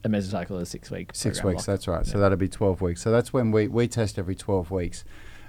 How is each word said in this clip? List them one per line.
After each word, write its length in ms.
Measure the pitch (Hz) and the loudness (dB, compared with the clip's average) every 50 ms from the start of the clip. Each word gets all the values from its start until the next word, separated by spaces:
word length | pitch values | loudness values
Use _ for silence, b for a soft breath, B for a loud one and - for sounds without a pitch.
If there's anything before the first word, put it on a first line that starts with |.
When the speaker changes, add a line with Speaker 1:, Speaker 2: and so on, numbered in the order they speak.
| - | -2
Speaker 1:
a 60 | 117 | 0
mesocycle 520 | 107 101 95 92 104 92 87 - 98 90 | 0 2 0 0 -4 -4 -4 -4 -4 -6
is 60 | 87 | -6
six 240 | - - - - - | -6 -8 -12 -10 -10
weeks 260 | - 90 90 - - | -8 -8 -8 -10 -8
Speaker 2:
Six 220 | - - 107 95 - | -4 -2 -2 -2 0
Speaker 1:
program 160 | - 98 87 | 0 0 0
Speaker 2:
weeks, 100 | 85 - | 0 0
Speaker 1:
block. 80 | - 98 | -2 -2
Speaker 2:
that's 140 | 92 - | -2 0
right. 180 | 98 87 82 - | -2 0 0 0
So 120 | - - | 0 2
Speaker 1:
Yeah. 40 | 101 101 | 4 6
Speaker 2:
that'll 140 | 98 98 | 6 6
be 120 | 90 95 92 | 4 2 0
twelve 320 | - - 107 98 90 - | 0 2 2 2 2 2
weeks. 200 | 95 87 85 - | 0 -2 -2 0
So 100 | - 113 | 0 4
that's 200 | 113 120 123 - | 4 4 2 2
when 200 | - 131 120 110 | 0 2 2 4
we, 180 | 107 110 107 101 | 4 4 4 4
we 180 | - 117 120 | 2 2 2
test 320 | 117 - 123 110 104 - - | 2 2 0 0 0 -2 -4
every 160 | 90 87 95 | -4 -4 -6
twelve 360 | - - - 98 92 85 85 | -6 -2 0 0 0 0 0
weeks. 340 | 95 92 87 85 - - - B B B B B B B B | -2 -2 -2 -2 -4 -8 -12 B B B B B B B B